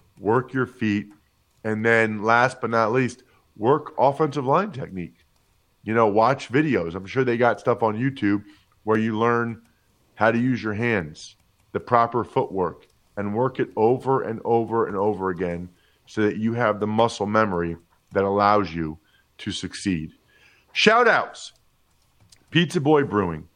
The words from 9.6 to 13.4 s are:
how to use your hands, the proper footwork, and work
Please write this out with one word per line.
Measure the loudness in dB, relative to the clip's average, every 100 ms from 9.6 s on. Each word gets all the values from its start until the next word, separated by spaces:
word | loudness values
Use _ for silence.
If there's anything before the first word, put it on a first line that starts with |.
| _ _ _ _ _ 2
how | 2
to | 4
use | 0 0
your | -4
hands, | -2 0 0 -2 -12 -20 -20 _ _ _
the | -10
proper | 2 2 4 0
footwork, | -2 -4 -4 -2 -4 -4 _ _ _ -8
and | -6
work | -2